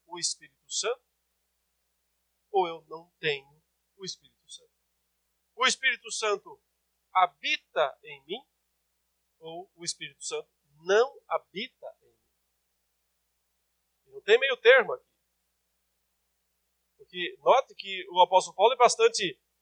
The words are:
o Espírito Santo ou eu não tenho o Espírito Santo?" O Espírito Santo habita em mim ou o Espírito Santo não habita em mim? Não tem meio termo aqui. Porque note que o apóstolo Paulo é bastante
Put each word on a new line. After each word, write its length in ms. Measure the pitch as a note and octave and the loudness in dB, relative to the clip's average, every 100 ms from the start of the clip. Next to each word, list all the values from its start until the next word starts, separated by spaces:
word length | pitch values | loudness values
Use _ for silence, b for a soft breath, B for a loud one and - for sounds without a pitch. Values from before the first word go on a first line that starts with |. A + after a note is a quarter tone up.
| _ | _
o 120 | - | -10
Espírito 520 | D#3+ - D3+ _ _ | -8 -8 -16 _ _
Santo 320 | - G#3 B3+ _ _ _ _ _ _ _ _ _ _ _ _ _ _ _ | -8 -6 -8 _ _ _ _ _ _ _ _ _ _ _ _ _ _ _
ou 160 | G3+ F3 | -2 -2
eu 140 | E3 D#3 | -4 -14
não 220 | D#3+ E3+ _ | -20 -20 _
tenho 440 | D#3+ C#3+ C#3 _ _ _ _ _ | -4 -4 -8 _ _ _ _ _
o 80 | |
Espírito 460 | F#3+ - C3+ A#2+ _ | -16 -16 _ _ _
Santo?" 240 | - B4 _ _ _ _ _ _ _ _ | -20 _ _ _ _ _ _ _ _ _
O 120 | - B3+ | -2 0
Espírito 440 | - C4 A#3 A3+ | 0 -2 -4 -6
Santo 500 | - A3 G3+ - C#3+ _ _ _ _ _ | -6 -4 -4 -6 -20 _ _ _ _ _
habita 840 | F#3 F3+ - C#4 D4+ _ F3 C#3+ - | 0 0 -2 -6 -6 _ -2 -2 -4
em 220 | D3+ C#3+ | -18 -20
mim 220 | C#3 A3 - _ _ _ _ _ _ _ _ _ | -14 -14 -14 _ _ _ _ _ _ _ _ _
ou 320 | E3 E3 G4 | -18 -18 -18
o 100 | E3 | _
Espírito 380 | E3+ - D#3 C#3 | -14 -12 -16 -16
Santo 240 | - D3+ - _ _ C#3+ | -12 -12 -12 _ _ _
não 380 | E3+ G#3 C4 - - | 0 2 2 -4 -8
habita 680 | E3 - F3+ B3+ _ B2 - | -8 -8 -12 -14 _ -20 -20
em 60 | A#2+ | _
mim? 100 | A2+ _ _ _ _ _ _ _ _ _ _ _ _ _ _ _ _ _ _ _ | _ _ _ _ _ _ _ _ _ _ _ _ _ _ _ _ _ _ _ _
Não 140 | C3+ | -10
tem 160 | - - | 0 2
meio 180 | C4+ B3 | 2 2
termo 360 | A3+ C4 F#3 | 6 6 4
aqui. 220 | B2+ _ _ _ _ _ _ _ _ _ _ _ _ _ _ _ _ _ _ _ _ | -4 _ _ _ _ _ _ _ _ _ _ _ _ _ _ _ _ _ _ _ _
Porque 420 | G#4+ F3+ F3 - | -18 -10 -10 -4
note 320 | E3+ A#3+ - | 2 2 2
que 320 | - G3 F#3+ - | -10 -12 -12 -4
o 100 | F3 | 2
apóstolo 360 | F3 F#3 F3 F3 | 4 4 0 2
Paulo 160 | A3 | 2
é 40 | B3+ | 4
bastante 640 | A#3+ - A3+ A3+ F#3 - _ _ | 2 4 2 2 -4 -6 _ _